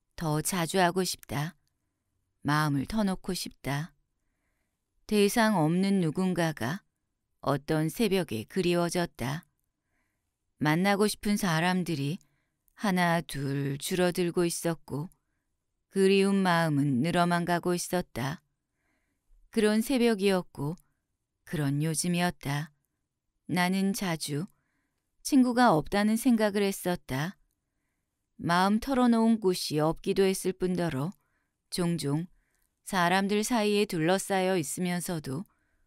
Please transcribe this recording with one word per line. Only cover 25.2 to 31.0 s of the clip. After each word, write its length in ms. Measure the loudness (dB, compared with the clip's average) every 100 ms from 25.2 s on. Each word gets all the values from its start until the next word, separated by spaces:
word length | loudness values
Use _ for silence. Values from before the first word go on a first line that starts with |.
친구가 520 | 2 4 4 4 4
없다는 440 | 4 2 0 2 2
생각을 440 | 2 4 2 2
했었다. 760 | 0 -2 -4 -4 -4 -6 -6 -8 _ _ _ _ _ _ _ _ _ -10
마음 420 | 0 2 2 2
털어놓은 640 | 0 2 4 4 4 2
곳이 380 | 0 -2 -2 0
없기도 460 | 0 -2 -2 2
했을 280 | 2 2 -4
뿐더러 640 | -4 -2 -2 -2 -2